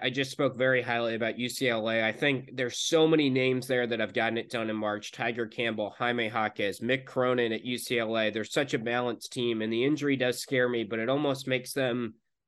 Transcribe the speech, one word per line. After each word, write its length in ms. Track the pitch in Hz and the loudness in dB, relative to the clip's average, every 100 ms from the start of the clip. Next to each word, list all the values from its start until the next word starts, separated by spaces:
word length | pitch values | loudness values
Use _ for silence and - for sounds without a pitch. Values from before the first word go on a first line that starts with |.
I 60 | 127 | -2
just 180 | 127 135 | -2 -4
spoke 260 | - 135 127 | 0 0 2
very 280 | 131 127 | 2 2
highly 320 | 120 117 117 113 | 2 0 0 0
about 240 | 113 110 | -2 -2
U 100 | 123 | -4
C 200 | - 127 | -2 0
L 200 | 113 110 | 0 0
A. 140 | 113 | 2
I 80 | 110 | 0
think 400 | 110 143 131 131 | 0 0 0 -4
there's 240 | 127 123 - | -4 -4 -2
so 300 | - 160 160 | 2 4 6
many 240 | 156 143 | 6 4
names 340 | 131 131 127 131 | 4 2 2 0
there 220 | 127 120 | 0 2
that 120 | 113 | 0
have 140 | 107 | 0
gotten 240 | 117 113 113 | 0 0 0
it 140 | - | -2
done 180 | 120 113 | -4 -2
in 60 | 110 | -2
March. 360 | 107 104 - | -2 -2 -6
Tiger 360 | - 120 117 110 | -4 -4 -2 -4
Campbell, 480 | - 117 107 101 - | -2 -2 -2 -4 -2
Jaime 320 | 120 120 113 | -2 0 0
Jaquez, 520 | 117 107 - 101 92 | 0 -2 0 -2 -2
Mick 240 | 117 135 131 | 0 0 0
Cronin 460 | 131 127 123 117 | 0 2 4 2
at 140 | 110 123 | 0 -4
U 140 | 120 | -6
C 180 | - 120 | -2 -2
L 180 | 113 113 | 0 0
A. 140 | 107 | 0
They're 140 | 110 | -2
such 320 | 104 160 139 139 | -2 -2 0 -2
a 40 | |
balanced 540 | 113 123 123 107 - | 0 0 0 -4 -8
team, 300 | 131 120 110 | -4 -2 0
and 100 | 110 | 0
the 100 | 113 | 0
injury 320 | 135 151 143 135 | 2 2 0 2
does 240 | 123 120 | 2 0
scare 300 | - 131 123 | -2 2 2
me, 140 | 120 | 0
but 160 | 110 113 | -2 -2
it 100 | 113 | 0
almost 380 | 143 147 135 135 | 0 0 -2 -2
makes 260 | 127 127 | -2 -2
them 400 | 143 131 123 117 - _ _ | -2 0 0 -4 -8 _ _